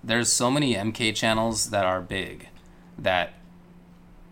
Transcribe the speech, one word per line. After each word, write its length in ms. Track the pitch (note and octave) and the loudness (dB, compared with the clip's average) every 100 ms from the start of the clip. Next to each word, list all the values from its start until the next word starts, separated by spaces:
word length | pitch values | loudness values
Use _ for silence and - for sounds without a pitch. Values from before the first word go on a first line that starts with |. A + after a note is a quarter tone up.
there's 300 | A2+ A#2 A2+ | -2 0 2
so 180 | - B2 | 2 2
many 260 | C#3+ C#3+ G#2 | 2 2 0
M 160 | G#2+ | -2
K 200 | G#2+ A2+ | 0 -2
channels 580 | G#2 A#2 A2 A2+ A2 - | 2 2 2 2 0 -2
that 140 | G#2 | 0
are 160 | F#2 F#2 | 0 0
big 480 | F2+ G2 F2+ E2 - - - - - - | -4 -6 -6 -10 -18 -20 -20 -20 -20 -4
that 360 | F#2+ F#2 E2+ - - - - - - - - - - | 0 2 0 -6 -20 -20 -20 -20 -20 -20 -20 -20 -20